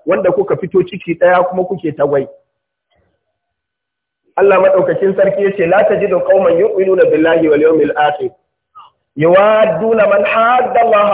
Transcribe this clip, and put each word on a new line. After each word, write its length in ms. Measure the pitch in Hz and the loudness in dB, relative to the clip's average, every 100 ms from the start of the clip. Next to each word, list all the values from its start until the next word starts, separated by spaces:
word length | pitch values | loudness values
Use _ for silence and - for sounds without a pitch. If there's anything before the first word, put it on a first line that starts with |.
| 151 | -4
wanda 240 | 190 185 | -2 -2
kuka 240 | 202 190 147 | -2 -4 -4
fito 260 | 180 190 | -2 -2
ciki 300 | 180 196 - 170 | -2 -8 -10 -2
ɗaya 300 | 175 180 180 | 2 2 0
kuma 160 | 185 | -4
kuke 280 | 180 196 160 143 | -6 -6 -8 -4
tagwai. 320 | 143 143 131 - _ _ _ _ _ _ _ _ _ _ _ _ _ _ _ _ _ _ _ - | -2 -2 -4 -14 _ _ _ _ _ _ _ _ _ _ _ _ _ _ _ _ _ _ _ -2
Allah 220 | 196 190 | 2 2
Maɗaukakin 540 | 190 190 180 165 190 196 | 2 2 0 -2 -2 0
Sarki 280 | 196 190 | 0 0
ya 60 | 202 196 | -4 -2
ce, 100 | 170 | 0
"La 180 | 190 | 0
tajidu 360 | 220 202 196 175 | 2 0 -2 -2
qauman 360 | 180 190 180 170 | 0 0 2 0
yu'minuna 460 | 214 190 190 185 | 0 0 0 2
billahi 440 | 160 156 160 165 160 | 2 2 2 2 2
wal 120 | 147 | 2
yawmil 320 | 156 156 143 147 | 2 2 0 0
akhir 340 | 151 147 127 - _ _ _ - - _ _ - | -2 -2 -8 -12 _ _ _ -20 -20 _ _ -2
yuwadduna 920 | 165 185 208 214 220 - 220 226 202 | 2 4 4 2 0 0 -2 0 2
man 160 | 202 | 0
hadda 560 | - 220 226 254 254 240 | 0 0 0 0 0 0
Allah 280 | 233 208 208 | 2 2 2